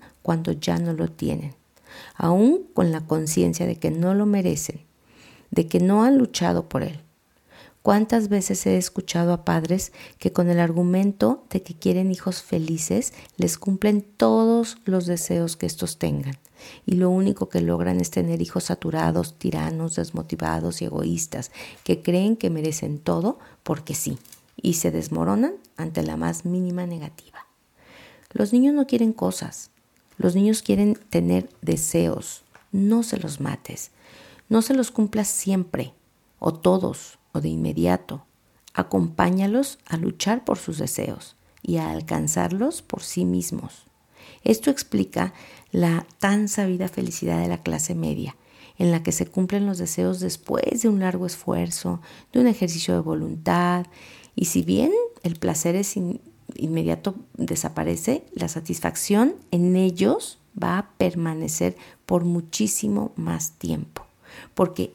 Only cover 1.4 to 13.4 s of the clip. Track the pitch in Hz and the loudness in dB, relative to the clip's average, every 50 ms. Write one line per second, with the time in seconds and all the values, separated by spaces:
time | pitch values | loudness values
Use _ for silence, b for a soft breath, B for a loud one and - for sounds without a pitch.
1.4 | 156 143 131 - _ _ _ B B B B B B B B B - 165 175 190 | -6 -10 -12 -14 _ _ _ B B B B B B B B B 0 2 4 6
2.4 | 214 254 320 392 381 - - - 180 170 160 160 160 160 160 160 160 156 156 180 | 6 6 6 4 0 -2 0 2 2 2 2 0 -2 -2 -2 -2 0 0 2 2
3.4 | 175 170 165 - 175 175 170 160 - 160 156 160 170 180 190 202 208 214 202 202 | 2 2 2 0 -2 -4 -4 -2 -2 -2 0 0 2 2 2 2 4 2 2 2
4.4 | 185 180 160 147 - - 151 151 - _ _ _ b b b b b b b b | 2 0 0 -2 -4 -8 -10 -12 -14 _ _ _ b b b b b b b b
5.4 | b b - - 165 165 - 175 180 185 196 208 220 254 277 269 254 - - - | b b 0 0 0 2 2 2 4 6 6 6 6 6 6 6 4 4 0 0
6.4 | 175 170 175 170 170 - - - - - 160 147 - _ _ _ _ _ _ B | 0 2 2 0 0 -2 -4 -4 -4 -4 -6 -10 -16 _ _ _ _ _ _ B
7.4 | B B B B B B B B _ 214 202 208 220 214 233 226 214 202 202 202 | B B B B B B B B _ 4 4 4 4 4 2 0 2 2 0 0
8.4 | 180 - 196 185 - 196 190 185 180 - - - - - - 170 170 175 175 170 | 2 0 -2 0 2 2 2 2 0 -2 -6 -8 -8 -4 0 0 2 2 2 2
9.4 | 165 - 170 165 160 160 175 190 - - B B B B B B - 190 - - | 2 0 0 0 2 0 0 0 -2 -6 B B B B B B -4 0 2 2
10.4 | 180 175 175 170 170 165 165 170 180 175 180 185 196 202 196 196 208 220 254 - | 2 4 4 4 4 4 2 2 2 4 4 4 4 2 2 2 2 2 2 0
11.4 | - - - 190 - - 170 160 - 185 180 180 190 190 185 180 - 190 180 - | -4 -6 -6 -6 -6 -6 -14 -2 0 2 2 2 2 0 0 -2 -4 -6 -6 -6
12.4 | - - - 170 160 160 165 160 160 - 180 214 262 - B B B B B - | -6 -4 -2 -2 0 -2 -2 -4 -2 -2 0 0 -2 -4 B B B B B -2